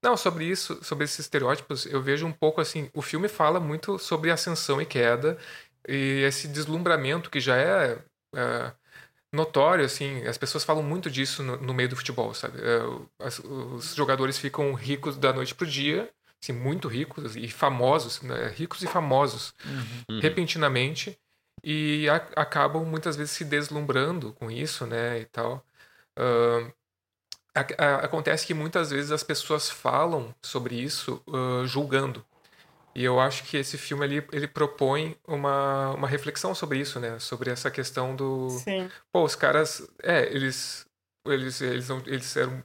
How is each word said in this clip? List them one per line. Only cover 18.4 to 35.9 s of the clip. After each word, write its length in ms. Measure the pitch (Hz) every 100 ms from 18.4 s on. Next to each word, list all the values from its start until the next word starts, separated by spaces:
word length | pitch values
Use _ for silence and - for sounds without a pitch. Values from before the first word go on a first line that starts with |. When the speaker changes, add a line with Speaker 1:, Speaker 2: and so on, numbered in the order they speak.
| 113 107
Speaker 1:
Ricos 260 | 147 -
e 60 | 180
famosos, 680 | 180 151 131 139 117 - - -
Speaker 2:
Uhum. 500 | 135 110 120 - 110
Speaker 3:
Uhum. 40 |
Speaker 1:
repentinamente, 960 | 156 156 165 165 147 127 131 156 - - _ _ _ -
e 460 | - 151 151 151 151
a-, 320 | 160 160 -
acabam 420 | 147 151 143 151 165
muitas 300 | 160 160 147
vezes 180 | 147
se 120 | - 156
deslumbrando 880 | 147 147 151 147 127 139 175 120
com 160 | 117 117
isso, 380 | 113 156 - 120
né, 320 | 117 117 120
e 60 | 113
tal. 380 | - 117 131 _ _ - _ _ -
Ahn, 540 | 127 120 120 120 117 - _ _ _ _ _ - _
a-, 300 | - 139 -
a-, 120 | 147 139 -
acontece 400 | 160 151 156 -
que 60 |
muitas 380 | 160 151 175 160
vezes 200 | 139 147
as 120 | 151
pessoas 460 | - 151 - 127 -
falam 640 | - 127 127 165 165 117 -
sobre 340 | - 127 120 120
isso, 460 | 131 - - 123 -
ah, 360 | 131 127 127 127
julgando. 600 | 131 147 135 135 120 - _ _ _ - _ _
E 100 | - 127
eu 140 | 127
acho 220 | 131 135 -
que 100 | 151
esse 220 | 135 -
filme 260 | - 143
ali, 220 | 143 143 143
ele 140 | 151 143
propõe 640 | - 147 - 135 143 160 156 -
uma, 680 | 147 139 139 139 135 135